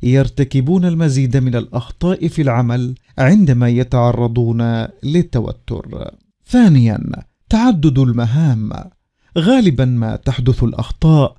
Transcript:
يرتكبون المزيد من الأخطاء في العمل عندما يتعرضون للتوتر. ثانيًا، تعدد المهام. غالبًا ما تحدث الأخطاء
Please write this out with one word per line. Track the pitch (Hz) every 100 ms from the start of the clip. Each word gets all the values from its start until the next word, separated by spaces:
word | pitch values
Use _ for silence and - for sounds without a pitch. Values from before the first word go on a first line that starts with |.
يرتكبون | 123 135 131 - 135 139 127 185 180
المزيد | 165 160 135 131 135
من | 127 120
الأخطاء | 117 - - - 170 185 165
في | -
العمل | 139 117 120 120 123 127 _ -
عندما | 135 214 165 123 120
يتعرضون | 120 127 127 120 117 120 117 117 117 117 117 113 -
للتوتر. | 135 170 170 117 - - - 98 - - - - _ _ _
ثانيًا، | 247 220 139 117 104 - - - _ _
تعدد | 220 247 180 151 131
المهام. | 127 120 117 139 160 113 110 - - _ _ _ _ -
غالبًا | 170 262 196 131 127
ما | 123 110 107
تحدث | - 123 123 -
الأخطاء | 120 - 110 - 160 156 131